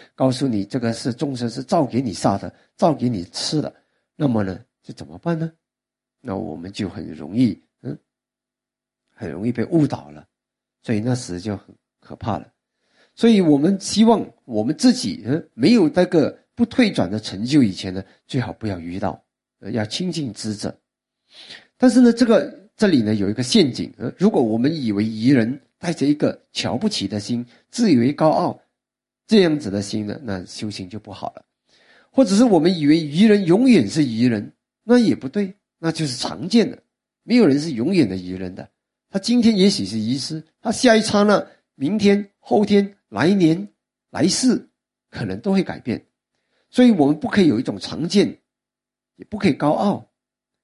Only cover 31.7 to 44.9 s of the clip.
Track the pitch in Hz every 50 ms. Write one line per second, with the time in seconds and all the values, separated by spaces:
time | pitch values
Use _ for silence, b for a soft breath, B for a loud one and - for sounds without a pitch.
31.7 | b b b b b b b b b 269 262 185 196 208 262 240 190 160 147 180
32.7 | 190 165 143 143 156 170 160 143 143 170 220 220 208 208 190 156 175 220 262 262
33.7 | 233 160 107 101 - 160 147 123 110 113 123 127 113 101 - - - _ _ _
34.7 | _ _ _ 214 240 247 226 170 107 - - 135 - 208 202 185 - _ _ _
35.7 | _ _ 165 165 160 160 160 139 123 - - - 151 131 147 190 226 233 185 135
36.7 | - - _ _ _ _ _ _ _ _ _ 165 226 247 208 143 135 147 151 170
37.7 | 131 107 120 175 196 175 127 95 92 92 90 90 92 92 95 90 92 - - -
38.7 | _ _ _ _ _ _ _ _ - 196 - 226 240 247 208 226 220 185 185 202
39.7 | 196 - 98 92 110 110 107 113 135 135 - - 156 160 - _ _ _ - 233
40.7 | - - - 240 220 220 214 - - 202 208 208 196 - - B B B B B
41.7 | _ - 135 156 214 208 202 202 202 202 202 - _ _ _ - - 214 208 208
42.7 | 208 202 196 196 - _ _ _ - 101 135 180 208 196 170 156 160 185 208 -
43.7 | _ _ _ _ _ _ _ _ - - 311 190 - - 254 254 202 - - _
44.7 | _ _ _ _